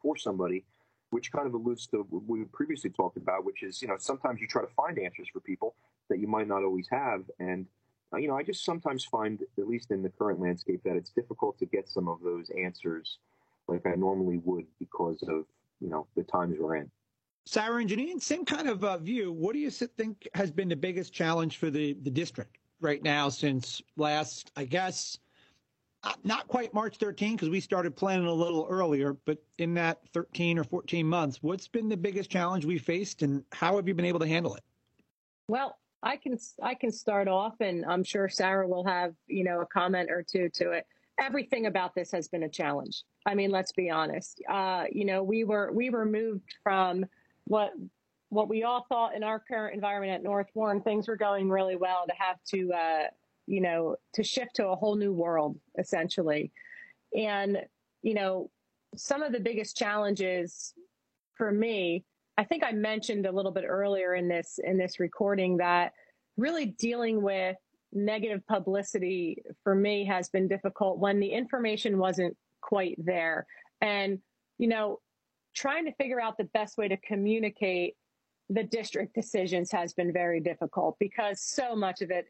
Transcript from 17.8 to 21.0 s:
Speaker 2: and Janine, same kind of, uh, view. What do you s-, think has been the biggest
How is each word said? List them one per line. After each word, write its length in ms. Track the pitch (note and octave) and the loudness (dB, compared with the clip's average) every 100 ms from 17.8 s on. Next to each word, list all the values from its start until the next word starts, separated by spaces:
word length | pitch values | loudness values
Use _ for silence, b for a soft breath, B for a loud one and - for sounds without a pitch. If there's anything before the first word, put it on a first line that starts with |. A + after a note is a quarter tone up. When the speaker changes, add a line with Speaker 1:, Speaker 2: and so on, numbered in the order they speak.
Speaker 2:
and 80 | G#3 | 0
Janine, 320 | G#3+ D#4 F4 | -2 -4 -4
same 240 | - D#4 D4+ | -4 -2 -2
kind 240 | D4+ D4 | -2 -2
of, 140 | G3 | 0
uh, 140 | G3+ F3+ | 0 -2
view. 340 | D#3+ B3 F#3 | -2 -2 -2
What 220 | E3 F3+ | -2 -2
do 60 | C#4+ | 0
you 80 | D4 | -4
s-, 160 | - A#3+ - | -4 -4 -4
think 300 | A3 G#3 - | -4 -6 -6
has 160 | - G3 | -2 0
been 200 | D#3+ F#3 | 0 -2
the 60 | D3 | 0
biggest 380 | F#3 F3+ | -2 -2